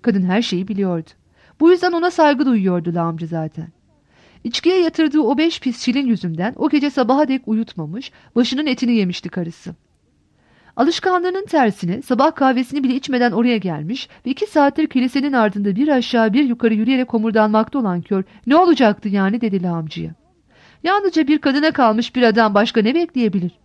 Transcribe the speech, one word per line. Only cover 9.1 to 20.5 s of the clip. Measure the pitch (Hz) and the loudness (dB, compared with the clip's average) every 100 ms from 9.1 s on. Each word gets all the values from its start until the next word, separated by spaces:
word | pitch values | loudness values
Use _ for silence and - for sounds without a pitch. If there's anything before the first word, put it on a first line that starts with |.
| 175 175 | -4 -8
karısı. | - 170 - 180 165 _ _ _ _ _ _ _ _ _ - | -8 -10 -10 -18 -18 _ _ _ _ _ _ _ _ _ -2
Alışkanlığının | 277 330 381 359 359 370 415 | 0 0 -2 0 -2 -4 -2
tersine | 311 233 - 170 214 | 0 0 0 -6 -6
sabah | - 247 294 | -4 2 2
kahvesini | 320 269 254 247 285 | 2 0 0 -4 -4
bile | 262 | -2
içmeden | 262 - 254 240 | -4 -2 0 0
oraya | 190 240 226 | 2 0 0
gelmiş | 180 151 156 262 - - 247 | -4 -6 -8 -10 -12 -12 -8
ve | |
iki | 269 415 | -6 -2
saattir | 311 285 285 311 | 2 2 2 -2
kilisenin | 254 247 277 285 | 0 0 -2 0
ardında | 262 214 202 202 190 | 2 0 0 -2 0
bir | 302 | 2
aşağı | 262 240 240 220 | 0 0 0 2
bir | 226 | 2
yukarı | 277 233 233 | 0 0 0
yürüyerek | 220 220 262 254 | 2 2 0 0
homurdanmakta | 233 220 220 214 214 220 285 | -2 0 2 2 2 0 -2
olan | 220 175 | -2 -4
kör, | - 190 190 - - | -2 -4 -4 -10 2
"Ne | 311 | 4
olacaktı | 359 294 233 202 208 | 4 4 2 2 -2
yani?" | 202 190 233 | 0 0 0
dedi | 226 190 | -2 -2
lağımcıya. | 180 170 156 170 160 165 _ _ _ | -2 -4 -6 -10 -12 -14 _ _ _